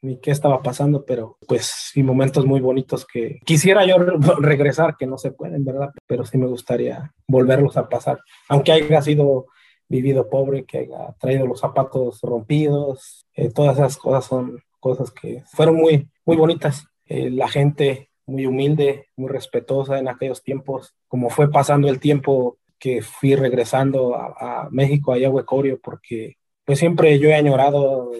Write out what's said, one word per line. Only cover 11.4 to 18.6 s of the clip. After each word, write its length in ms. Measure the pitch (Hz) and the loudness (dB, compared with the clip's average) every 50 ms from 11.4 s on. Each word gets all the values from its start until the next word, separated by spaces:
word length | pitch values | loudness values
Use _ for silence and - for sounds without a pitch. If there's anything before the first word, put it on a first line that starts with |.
| 131 | 0
los 140 | 127 123 - | -2 -4 -4
zapatos 640 | - - - - 131 - - 135 127 123 - - - | -6 -4 -2 -2 -2 -2 -2 -4 -4 -4 -6 -8 -8
rompidos, 1040 | - 123 117 113 - 147 151 156 147 143 143 143 139 131 127 - - - _ _ _ _ | -6 -6 -6 -4 -2 -2 0 2 0 0 0 -2 -4 -8 -8 -14 -20 -20 _ _ _ _
eh, 160 | - - 120 | -6 -6 -4
todas 260 | 113 - 147 143 131 | 0 2 2 2 2
esas 220 | 135 143 131 139 - | 2 0 0 0 -4
cosas 260 | - - 135 135 131 | -4 -2 -2 -2 -2
son 380 | - 131 127 123 123 123 123 _ _ _ _ | -4 -6 -6 -6 -6 -12 -16 _ _ _ _
cosas 300 | - 131 127 - - - | -4 -4 -4 -4 -6 -10
que 340 | _ - - - 117 120 - _ _ | _ -16 -14 -12 -12 -14 -16 _ _
fueron 240 | - 156 165 165 | 2 2 4 4
muy, 320 | 165 160 165 156 147 - - _ _ _ | 4 4 4 4 4 0 -2 _ _ _
muy 120 | - 165 | 0 2
bonitas. 500 | 160 156 160 170 165 - 151 135 139 - _ _ _ _ | 4 4 2 2 0 -2 -4 -6 -6 -12 _ _ _ _
Eh, 240 | _ 151 131 131 127 | _ -8 -6 -6 -4
la 180 | 127 127 127 | -4 -4 -4
gente 600 | 117 - 147 143 147 147 - 147 139 131 - - _ _ _ _ | -2 0 2 0 0 2 0 -2 -2 -2 -4 -10 _ _ _ _
muy 220 | - 131 135 135 | -12 -8 -6 -4
humilde, 640 | 131 127 131 | -4 -2 -2